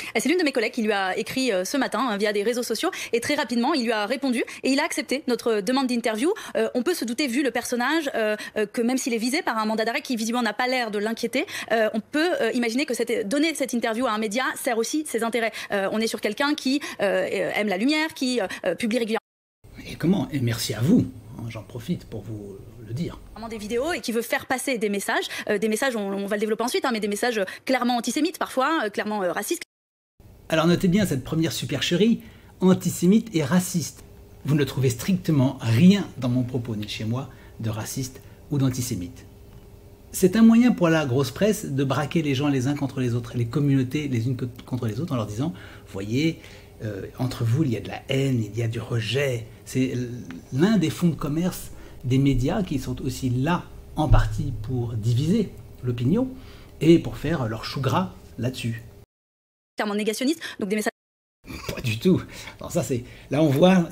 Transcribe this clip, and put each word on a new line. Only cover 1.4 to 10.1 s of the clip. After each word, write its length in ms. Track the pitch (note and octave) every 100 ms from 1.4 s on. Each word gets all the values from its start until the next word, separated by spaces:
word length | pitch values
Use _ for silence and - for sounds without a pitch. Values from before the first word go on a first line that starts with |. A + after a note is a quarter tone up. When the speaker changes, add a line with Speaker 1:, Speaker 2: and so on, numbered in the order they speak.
| B3+
Speaker 1:
euh, 140 | F#3 F#3
ce 100 | C#4
matin, 220 | A3+ G#3 B3+
hein, 80 | G3+
via 160 | G#3
des 100 | G#3
réseaux 200 | G3+ B3
sociaux 280 | A#3 A3 E4+ - -
et 80 | A#3
très 140 | A#3
rapidement 400 | C#4+ A#3 A#3+ A#3+
il 100 | D#4+
lui 80 | A#3
a 140 | A3 G3+
répondu 380 | C4+ C#4 A#3+ - -
et 80 | B3+
il 100 | C4+
a 40 |
accepté 400 | E4+ - - C4+ -
notre 320 | A#3 A#3+ G#3+
demande 280 | G3 C4 C4
d'interview. 440 | A#3+ A3+ G#3+ D4+ A4 - -
Euh, 140 | A3+
on 80 | B3
peut 120 | A#3+
se 100 | E4+
douter, 220 | A#3 B3 D4
vu 160 | A#3+
le 80 | C4
personnage, 160 | A#3+ - A#3+ B3+ D#4+ C#4+
euh, 220 | - G#3+ G#3+ - -
euh, 80 |
que 160 | G#3 -
même 160 | A#3 C4
s'il 160 | C4
est 60 | A3+
visé 240 | A#3+ D4+
par 160 | F#4 A3+
un 60 |
mandat 200 | A3 A3
d'arrêt 160 | A3 C#4
qui 140 | C#4+